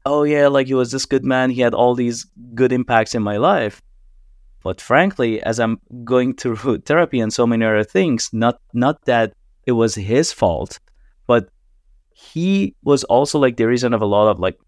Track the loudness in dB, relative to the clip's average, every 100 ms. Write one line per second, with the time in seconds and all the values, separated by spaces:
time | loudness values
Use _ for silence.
0 | -4 0 0 2 4 2 2 0 0 -4
1 | -2 -2 0 0 0 0 0 2 2 2
2 | -2 -6 -12 -20 -14 0 0 0 0 0
3 | 0 -2 -2 0 0 0 -2 -8 _ _
4 | -20 -20 -20 _ -20 -12 -10 -10 0 2
5 | 2 0 -2 -2 -4 -2 -2 -4 _ -18
6 | -2 0 0 -2 -6 -4 -4 -4 -2 0
7 | 0 -2 -2 0 0 0 0 0 0 0
8 | 0 -2 -4 -2 -2 -2 _ -2 -2 -2
9 | -2 0 0 -4 _ _ -2 0 0 -2
10 | -2 0 0 0 0 0 -6 -12 _ _
11 | _ _ 0 0 0 _ _ _ _ _
12 | _ _ -14 -4 -2 0 -2 -4 0 0
13 | 2 0 2 0 0 2 0 0 0 0
14 | 0 2 2 2 -2 -6